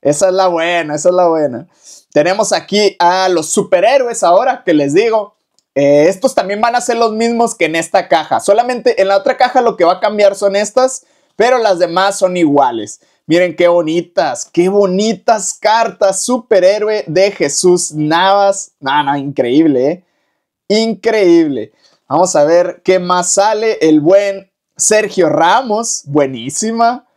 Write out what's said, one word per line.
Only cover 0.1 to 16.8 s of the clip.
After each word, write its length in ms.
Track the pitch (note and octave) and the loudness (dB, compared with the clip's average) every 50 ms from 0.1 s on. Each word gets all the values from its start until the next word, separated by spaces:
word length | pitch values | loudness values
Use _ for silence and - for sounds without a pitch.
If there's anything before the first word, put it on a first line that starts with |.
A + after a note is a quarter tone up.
| D3 D3 G3 F#3+ | -2 0 0 0
es 60 | F#3 | 0
la 140 | F#3+ F#3+ F#3 | 0 0 0
buena, 480 | F3 E3 E3 E3+ F3 E3+ E3 D3+ D3 | 0 -2 -2 -2 -2 -4 -4 -4 -6
esa 140 | D3+ - F3 | -2 -2 0
es 60 | F3+ | 2
la 120 | F3+ F3+ E3+ | 2 2 2
buena. 400 | D#3+ D#3+ D3+ C#3+ A#2+ A2+ - _ _ _ _ - - - _ _ _ | 2 0 -2 -4 -4 -8 -14 _ _ _ _ -20 -20 -20 _ _ _
Tenemos 400 | D3 D3+ F3 F#3+ G#3 A3 - G#3 | 0 0 0 0 -2 -2 -2 -2
aquí 420 | E3+ D#3+ - - G#3 G#3 G3 - _ | -4 -4 -2 -2 0 0 0 -2 _
a 300 | F3 - - F#3 F#3+ F#3 | 0 2 2 2 0 0
los 200 | F#3 E3 D#3 - | 0 -2 -2 -2
superhéroes 720 | - - F#3 - - F3+ F3+ A3 C4+ C#4+ B3+ A#3+ A#3 - - | -4 -4 -2 0 0 0 2 2 2 2 0 -2 -4 -2 0
ahora, 400 | E3+ E3+ F#3+ B3+ C4 B3+ B3+ - | 2 2 2 2 0 -2 -4 -2
que 80 | - E3 | 0 0
les 200 | D3+ C#3+ C#3 C#3+ | 0 0 2 2
digo. 420 | F3 A3 A#3 A3 A3 G#3 G#3 _ _ _ _ _ _ _ _ _ | 2 2 2 0 -2 -4 -6 _ _ _ _ _ _ _ _ _
Eh, 320 | C3+ C#3+ C#3+ C#3+ D3 D3+ E3 | 0 2 4 4 4 4 2
estos 280 | F#3+ F#3+ - C4 - | 2 0 -2 -2 -2
también 240 | - G3+ F#3 G3+ G3+ | 0 -4 -2 -4 -2
van 160 | A3 A#3 A3+ | -2 0 0
a 60 | B3 | -2
ser 160 | A#3+ - A#3+ A#3 | -2 -2 -2 0
los 160 | A#3 A3+ G#3+ | 0 -2 0
mismos 420 | A3 A#3 A#3 A#3 A#3 A#3 A3+ A3+ | -2 -2 -2 0 0 -2 -2 -2
que 100 | - F3 | -2 -4
en 100 | D#3+ D#3+ | -2 -2
esta 320 | E3 D#3+ - - G3 F3+ - | -4 -6 -2 -2 -4 -2 0
caja. 320 | - D#3+ D3+ - D3 A#2 | -2 -2 0 -2 -4 -4
Solamente 640 | - - G3+ A3 A#3+ B3 B3+ A#3+ A#3 B3+ A3+ - | 0 0 2 2 2 -2 -2 -2 -2 -2 0 0
en 60 | F#3+ F#3+ | 0 0
la 100 | G3 G3 | 0 0
otra 200 | G3 - B3+ - | 0 -2 0 0
caja 240 | C4 B3 C4 C4+ | 0 0 2 2
lo 160 | A#3+ A#3 A3 - | 0 0 0 0
que 80 | B3 | 0
va 80 | - - | 0 0
a 60 | - | 0
cambiar 360 | - G#3+ G#3+ G#3 G#3 G3 G3 | -2 -4 0 2 2 2 2
son 200 | G3 G#3 G3+ G3 | 2 -2 -2 0
estas, 500 | G3+ G#3+ G#3 - - B3+ C4 - - _ _ _ _ _ _ _ | 0 -4 -2 0 0 0 0 -2 -6 _ _ _ _ _ _ _
pero 220 | _ G3+ A#3+ B3+ B3 | _ 0 2 2 2
las 220 | A3+ G#3+ F#3+ E3+ | 2 0 0 0
demás 380 | F3+ D#3+ E3 F3+ F#3+ G3+ G3 - | 0 -2 0 0 -2 -2 -2 0
son 180 | G3 F#3 F3+ | -2 -2 0
iguales. 680 | F3+ E3+ D3+ C#3+ C#3+ C3+ B2 A#2+ A2+ G#2 G#2 - _ _ _ _ _ _ - | 2 0 2 2 2 2 0 -2 -6 -10 -10 -14 _ _ _ _ _ _ 0
Miren 280 | D#3 F3 F3+ F3+ D#3 D#3+ | 2 2 2 0 0 0
qué 100 | F3+ F3 | 2 2
bonitas, 760 | F3 F3 E3+ D#3 D#3+ F3 E3 - _ - E3+ D3+ B2+ A#2 - | 2 2 0 0 -2 -4 -4 -4 _ -2 -2 -2 -4 -8 -12
qué 240 | - _ - F3 F#3 | -8 _ 0 0 2
bonitas 840 | G3 G#3 G3+ F#3+ F3+ F#3+ G#3+ A3 A3+ - _ - A3+ G#3+ F#3+ - - | 2 2 2 2 0 0 0 -2 -2 -4 _ -2 -2 0 -2 -8 -12
cartas. 720 | - - G#3+ G#3+ A#3 A3+ A3+ F3+ _ G#3 G3 F#3+ F#3+ - | -4 -2 0 0 0 0 -2 -2 _ -2 -2 -2 -2 -4
Superhéroe 800 | - B3 B3+ A#3 _ A3 F#3+ F3 F#3 G3+ G#3+ | -4 -4 -4 -2 _ 2 4 4 2 2 2